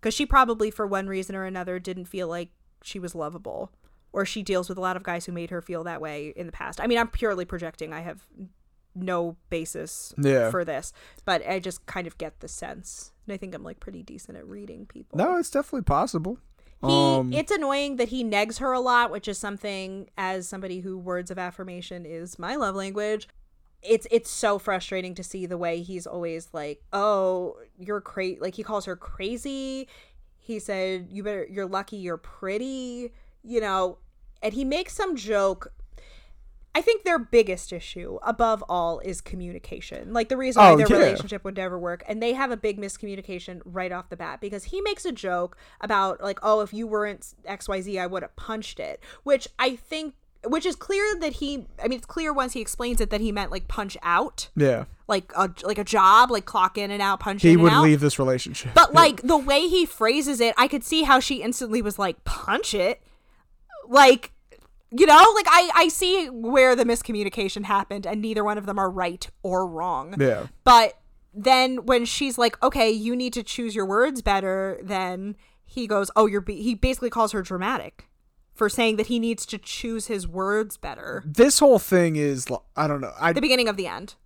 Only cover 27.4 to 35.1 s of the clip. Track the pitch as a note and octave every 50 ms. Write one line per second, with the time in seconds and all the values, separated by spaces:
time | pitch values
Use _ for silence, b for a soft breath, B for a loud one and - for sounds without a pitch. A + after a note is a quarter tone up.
27.4 | F3+ E3+ - - A#2 A2 _ _ F#3 F#3 G#3 G#3 F#3+ - - - F#3+ F#3 F#3 -
28.4 | D3 F#3+ F3+ - G#3+ - A3 G3+ G3 - F3+ F3+ - - - - F#3+ G3+ A#3+ A#3
29.4 | - C#4+ C#4 C4+ C4+ C4+ C4+ C4 C4 b b b b b b b - _ _ _
30.4 | _ - A3+ G#3+ - - G3+ F#3+ F#3+ F#3+ F#3+ F#3 F3+ F#3 F#3+ G3 G3 G#3 G#3 G3
31.4 | E3 - F#3 G3+ G3 F#3 F#3+ F#3+ G3 - - G#3 F#3 F3 E3+ D#3+ _ - - -
32.4 | - F#3 G3 G#3+ B3 C4 C4+ C4 B3+ B3 A#3+ A#3+ B3 A#3+ A#3+ - - - _ _
33.4 | _ A3 A#3+ A#3 G#3+ G3+ F#3+ F#3+ F#3 F#3 F3+ _ - - _ _ - - - _
34.4 | - A3 G#3 B3 C#4 C4 C#4 E4+ F#4 - - - G#4+ F#4+